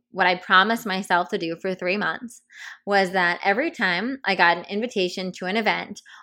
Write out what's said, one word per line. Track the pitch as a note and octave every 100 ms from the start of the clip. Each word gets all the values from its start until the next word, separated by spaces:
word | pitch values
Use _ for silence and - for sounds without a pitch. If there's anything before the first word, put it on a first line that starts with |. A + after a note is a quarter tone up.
| _
what | F3+ F3+
I | F3+
promised | - F#3 G3 A#3 A3
myself | F#3+ G3 F3 F#3
to | G#3
do | E3+ E3
for | F#3+
three | F#3 F3+ G3+
months | F3 E3 A#3 - _ - - - -
was | G3+ F#3+
that | F#3 F3 F3
every | - G3+ D#4+
time | E4 G3 F3 A3+ C4+ -
I | F#3
got | F3 E3+
an | F3
invitation | G3+ A#3+ G#3+ F3+ F#3 F#3 F3+
to | F3+
an | G#3+
event | G#3 F3 F3+ G3+ - -